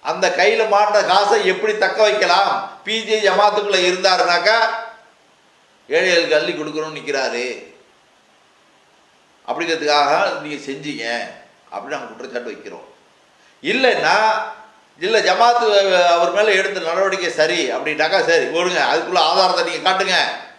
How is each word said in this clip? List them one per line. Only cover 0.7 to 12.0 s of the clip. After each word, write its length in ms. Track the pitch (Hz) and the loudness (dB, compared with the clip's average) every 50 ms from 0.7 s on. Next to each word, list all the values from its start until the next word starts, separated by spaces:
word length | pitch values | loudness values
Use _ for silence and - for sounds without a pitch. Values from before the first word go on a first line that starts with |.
| 202 202 208 208 208 208 185 | 4 2 2 4 2 2 2
காசை 320 | - 180 196 202 202 233 220 190 | 4 2 2 4 4 2 2 2
எப்படி 260 | 185 185 185 208 220 208 214 | 0 0 0 -2 -4 -2 0
தக்க 240 | 196 190 185 - 214 | -2 -2 2 2 2
வைக்கலாம்? 480 | 208 185 175 180 180 175 190 196 190 - - - - - - - | 2 4 2 2 2 2 2 2 0 -2 -4 -6 -8 -14 -16 -8
பி 120 | 202 220 226 214 | -6 -6 -6 -2
ஜே 120 | 202 214 220 | -2 -2 0
ஜமாத்துக்குள்ள 580 | 202 - - 202 208 208 208 208 202 202 196 185 | 2 2 2 4 4 4 2 0 -2 0 0 2
இருந்தாருனாக்கா 760 | 180 175 180 185 190 190 185 175 175 175 175 170 180 202 220 226 220 214 - - - - - - _ _ _ _ _ _ _ _ _ _ _ _ _ _ _ _ _ _ | 2 0 0 0 0 0 2 2 2 0 0 0 2 2 2 2 2 0 -2 -6 -10 -12 -18 -20 _ _ _ _ _ _ _ _ _ _ _ _ _ _ _ _ _ _
ஏழைகளுக்கு 480 | 135 165 185 185 180 170 165 - 156 | -2 0 0 2 2 0 2 2 0
அள்ளி 160 | 151 156 175 165 | 0 0 0 -6
கொடுக்கணும்னு 460 | 151 151 151 147 147 156 156 156 147 | -6 -8 -8 -6 -8 -8 -8 -10 -12
நிக்கிறாரு 480 | 135 143 139 135 131 120 117 120 123 127 113 92 - - - - _ _ _ _ _ _ _ _ _ _ _ _ _ _ _ _ _ _ _ _ _ _ _ _ _ _ _ _ _ _ _ _ _ - | -8 -6 -4 -4 -4 -4 -4 -6 -6 -6 -8 -10 -14 -20 -20 -20 _ _ _ _ _ _ _ _ _ _ _ _ _ _ _ _ _ _ _ _ _ _ _ _ _ _ _ _ _ _ _ _ _ -8
அப்படிங்கிறதுக்காக 640 | 165 160 170 165 165 160 147 147 147 147 143 143 151 175 202 190 - 147 | -6 -6 -4 -4 -4 -2 0 0 2 2 2 2 2 0 0 -2 -4 -6
நீங்க 180 | 151 151 147 139 - | -10 -10 -12 -12 -10
செஞ்சீங்க 420 | - 139 151 151 151 139 113 113 117 120 117 104 95 - - - _ _ _ _ _ | -12 -12 -10 -10 -12 -10 -8 -8 -6 -6 -6 -8 -10 -14 -20 -20 _ _ _ _ _
அப்படின்னு 260 | - 101 - 135 151 | -14 -14 -10 -10 -10
நாங்க 140 | 139 | -10